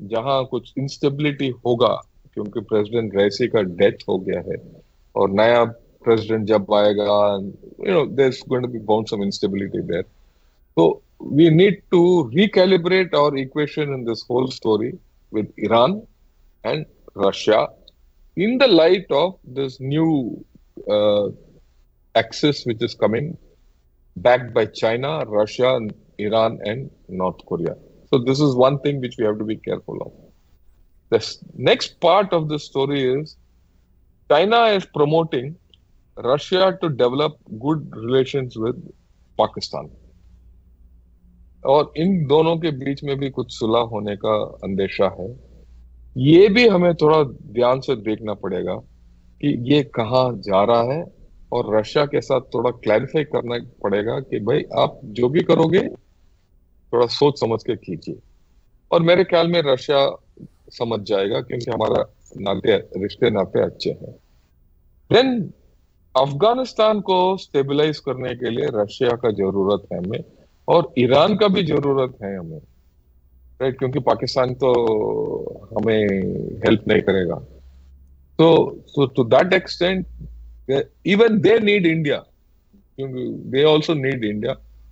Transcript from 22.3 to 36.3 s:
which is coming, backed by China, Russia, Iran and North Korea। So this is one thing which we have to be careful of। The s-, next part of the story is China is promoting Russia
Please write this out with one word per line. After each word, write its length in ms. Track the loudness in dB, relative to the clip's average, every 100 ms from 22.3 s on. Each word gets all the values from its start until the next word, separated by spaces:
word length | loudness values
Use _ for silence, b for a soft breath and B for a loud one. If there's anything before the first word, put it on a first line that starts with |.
| 0 0 0 -4
which 140 | -4
is 140 | -4 -2
coming, 240 | 0 0 -6 -10 _ _ _ _ _ _ _ -2
backed 340 | 2 2 2
by 120 | -2 -2
China, 600 | -2 -2 -2 -4 -6 -4
Russia, 640 | -2 -2 0 0 0 -4 -10 _ -8
Iran 380 | -2 0 0 -2 -8
and 200 | -8 -10 -16 -14 -6
North 180 | -6 -6 -8
Korea। 240 | -6 -6 -8 -16 _ _
So 140 | -2
this 200 | 0 0
is 160 | 2 4
one 220 | 2 2
thing 240 | -4 -4
which 140 | -8 -4
we 80 | -4
have 100 | -2
to 80 | -6
be 120 | -8 -8
careful 320 | -8 -8 -12
of। 100 | -14 -18 -20 _ _ _ _ _ _ _ _
The 60 | -2
s-, 460 | -2 -12 -18 -4 0
next 300 | 0 -2 -2 2
part 240 | 2 2
of 140 | -2 -2
the 100 | -8
story 580 | -6 -4 -2 -2 -2 -2
is 80 | -6 -16 _ _ _ _ _ _ _ _ _
China 480 | 2 4 4 4 2
is 40 | -2 -2
promoting 560 | 2 2 0 -4 -6 -12 _ _ _ _ _ -6
Russia 520 | -2